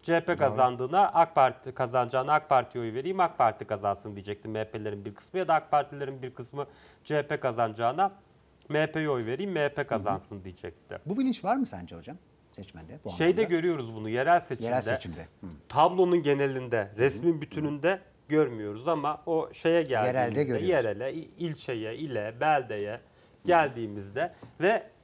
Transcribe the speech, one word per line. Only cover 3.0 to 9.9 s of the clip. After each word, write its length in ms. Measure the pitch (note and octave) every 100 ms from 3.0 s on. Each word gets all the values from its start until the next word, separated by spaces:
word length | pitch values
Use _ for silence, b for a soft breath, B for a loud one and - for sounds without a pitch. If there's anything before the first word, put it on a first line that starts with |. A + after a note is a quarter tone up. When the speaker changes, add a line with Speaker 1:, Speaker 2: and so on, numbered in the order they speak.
| D3 F#3+
Speaker 1:
ak 180 | E3+ -
Parti 260 | A#2+ G#2+
kazansın 500 | G#2+ G#2 G2+ G2 A2
diyecekti 340 | G2+ G2 G#2 A2+
M 120 | A2
H 100 | G#2+
P'lerin 340 | A2 G#2+ G2+
bir 100 | G2+
kısmı 240 | G2+ - F#3
ya 100 | F3+
da 60 |
ak 160 | D#3 -
Partilerin 520 | D3 C#3+ C#3+ C#3 C3+
bir 120 | B2+
kısmı 320 | B2 B2 C#3+ C#3 B B B
C 120 | - D3+
H 100 | D3
P 140 | D3
kazanacağına 720 | C3 A#2 A2+ G#2+ A#2 D3 F#3+ - _ _ _ _ _
M 140 | D3
H 100 | D#3
P'ye 180 | D#3 D3+
oy 160 | C3 A2
vereyim, 260 | C3 G3
M 80 | E3+
H 80 | C#3+
P 80 | C#3+
Speaker 2:
Hı 80 |
hı. 40 |
Speaker 1:
kazansın 560 | C#3